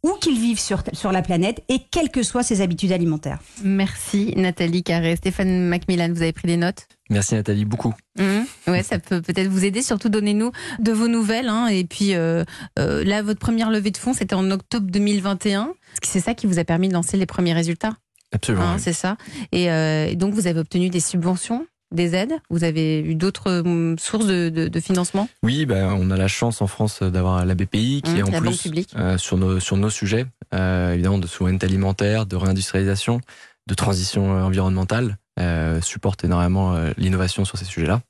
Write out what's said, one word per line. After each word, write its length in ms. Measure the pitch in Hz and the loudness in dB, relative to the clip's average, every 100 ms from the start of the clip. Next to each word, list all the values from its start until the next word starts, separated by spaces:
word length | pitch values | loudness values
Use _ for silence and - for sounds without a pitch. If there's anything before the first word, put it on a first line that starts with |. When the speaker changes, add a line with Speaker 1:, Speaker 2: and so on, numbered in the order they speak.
Speaker 1:
où 100 | 311 392 | 0 0
qu'il 180 | 339 247 | 0 2
vive 220 | 233 220 | 2 0
sur, 240 | - 190 - | -2 -2 -2
sur 180 | - 202 | -4 0
la 100 | 185 | 0
planète 440 | 180 175 190 233 - | 2 2 2 -2 -2
et 120 | 262 - | -2 0
quelles 200 | 349 311 | -2 0
que 120 | 262 | 0
soient 220 | 220 247 | -2 0
ses 160 | 240 202 | 0 0
habitudes 320 | 190 170 196 | 0 0 0
alimentaires. 480 | 185 170 151 143 135 - - | 2 2 0 -4 -8 -12 -6
Speaker 2:
Merci 720 | 196 196 190 - - 202 214 - | 0 2 0 -4 -2 0 0 2
Nathalie 480 | 185 175 170 175 | 0 0 0 0
Carré. 320 | 170 170 165 170 | 0 0 2 0
Stéphane 500 | 185 180 190 180 180 | -2 0 0 2 2
Macmillan, 460 | 175 - 180 170 | 0 0 0 0
vous 100 | 170 | 0
avez 100 | 165 | 0
pris 140 | 160 175 | 0 0
des 100 | 170 | 2
notes ? 300 | 170 - - _ _ | 0 -4 -14 _ _
Speaker 3:
Merci 240 | 101 95 | 0 2
Nathalie, 300 | 113 104 104 | 0 0 0
beaucoup. 280 | 107 113 120 110 _ - | 0 0 -4 -4 _ -2
Speaker 2:
Mhm. 280 | 190 202 254 - - | 0 2 -2 -6 -2
Ouais, 160 | 180 | 0
ça 160 | 190 196 | 0 -4
peut 200 | - 180 | -2 -4
peut-être 280 | 165 180 190 | -2 -2 0
vous 160 | 190 | 2
aider. 180 | 196 202 | 2 0
Surtout 260 | 262 214 226 | -2 0 2
donnez-nous 440 | 214 208 208 233 - - 254 | 2 2 0 0 -4 -12 -2
de 140 | 226 | 0
vos 160 | 220 233 | 2 2
nouvelles, 400 | 233 208 226 254 | 2 2 0 0
hein, 180 | 214 233 | 0 2
et 160 | 196 | 2
puis, 300 | 175 - 202 | 0 0 0
euh, 300 | 180 165 165 165 - - - | 2 2 0 -2 -8 -10 -2
euh, 240 | 143 143 | 0 2
là, 180 | 175 208 | 2 0
votre 180 | 208 208 | -2 -2
première 300 | - 226 220 | 0 0 2
levée 200 | 214 208 | 0 0
de 60 | 196 | -2
fonds, 160 | - | -4
c'était 220 | 254 190 190 | -2 0 0
en 120 | 190 | 0
octobre 340 | 190 - 240 196 | -2 -2 -2 0
deux 120 | 190 | 0
mille 220 | 208 208 | 2 2
vingt 220 | 190 190 | 0 -2
et 100 | 214 | 0
un. 160 | 196 247 370 _ - | 0 -2 -8 _ -8
C'est 180 | - 190 | -2 -2
ça 140 | 180 | -2
qui 120 | 240 214 | -2 0
vous 140 | 175 | 0
a 40 | |
permis 220 | 165 170 190 | 2 2 2
de 40 | |
lancer 240 | 175 170 196 | 0 0 0
les 100 | 185 | 0
premiers 280 | - 175 | 0 0
résultats. 400 | 165 165 170 220 220 _ _ _ | 2 0 -2 -4 -6 _ _ _
Speaker 3:
Absolument, 320 | 104 - 104 | -6 -2 0
Speaker 2:
Hein, 100 | 90 92 | 2 0
Speaker 3:
oui. 60 | |
Speaker 2:
c'est 80 | - | -2
ça. 240 | 170 185 214 - 302 226 | -2 -2 -4 -8 -12 -4
Et, 220 | 175 175 | 0 2
euh, 340 | 160 160 156 151 | 2 2 0 0
et 60 | |
donc, 200 | 170 196 | 0 0
vous 120 | 208 175 | 0 0
avez 140 | 165 | 0
obtenu 280 | 160 180 180 | 0 0 0
des 120 | 175 | 0
subventions, 680 | - 180 170 180 - 233 330 _ _ | 0 0 0 -2 -2 -6 -6 _ _
des 240 | 170 175 180 | -2 0 0
aides ? 180 | 226 320 _ | -2 -4 _
Vous 140 | 170 | 0
avez 340 | 165 160 156 156 | 0 0 0 0
eu 160 | 156 | 0
d'autres, 460 | 160 185 - 202 180 | 0 -2 -2 -2 0
hum, 320 | 170 170 165 165 | 0 0 0 -2
sources 260 | - 214 214 | -2 -2 2
de, 220 | 185 170 | 2 0
de, 180 | 160 165 | 0 -2
de 140 | 170 | -2
financement ? 480 | - 185 180 196 214 _ | 0 0 2 0 -2 _
Speaker 3:
Oui, 200 | 113 139 | 0 0
bah, 300 | 151 95 95 98 | 2 2 2 2
on 140 | 92 | 2
a 60 | 95 | 2
la 100 | 95 | 0
chance 340 | - 117 110 | 0 -2 0
en 60 | 98 | -4
France 380 | - 107 - | -2 -4 0
d'avoir 420 | 92 90 92 92 90 | 0 2 2 2 2
la 80 | |
B 80 | 92 | 0
P 140 | 95 101 | 0 0
I 240 | 117 143 | 0 0
qui 80 | 160 | 0
Speaker 2:
Mmh, 60 | 170 | 0
Speaker 3:
est 60 | |
en 60 | 98 | 2
Speaker 2:
la 80 | 165 | 0
Banque 80 | 165 | 0
Speaker 3:
plus, 140 | 180 | -2
Speaker 2:
publique. 280 | 175 156 190 127 | -2 -4 -4 -2
Speaker 3:
euh, 200 | 92 92 | 0 0
sur 220 | - 92 | 0 2
nos, 220 | 95 92 | 2 0
sur 160 | - 98 | 0 0
nos 120 | 104 | 2
sujets, 380 | 104 101 110 127 _ - | 0 0 0 -2 _ -6
euh, 420 | 92 92 92 90 | -2 0 2 2
évidemment 240 | 87 90 98 | 2 2 0
de 100 | 87 | -2
souveraineté 380 | - 92 92 92 | -2 0 2 2
alimentaire, 600 | 95 95 95 101 107 104 | 2 2 0 0 0 0
de 80 | |
réindustrialisation, 840 | 92 95 95 92 95 98 98 - 120 - - - _ - | 0 0 0 0 0 0 0 0 -2 -4 -20 -20 _ -6
de 60 | |
transition, 600 | 90 - 95 92 104 98 95 | -2 0 0 0 0 2 2
euh, 60 | |
environnementale, 760 | 92 92 92 92 92 110 123 101 _ - | 2 2 2 0 0 0 -2 -4 _ -4
euh, 420 | 87 82 80 80 | -2 0 0 0
supporte 440 | 85 - 104 95 | -2 -4 -4 -2
énormément, 500 | 87 87 87 95 92 | 0 2 2 2 2
euh, 160 | 85 80 - | 0 -2 0
l'innovation 460 | 92 92 92 - | 0 2 0 0
sur 120 | 98 92 | -4 -4
ces 80 | |
sujets-là. 360 | 92 - 80 110 | -8 -2 0 0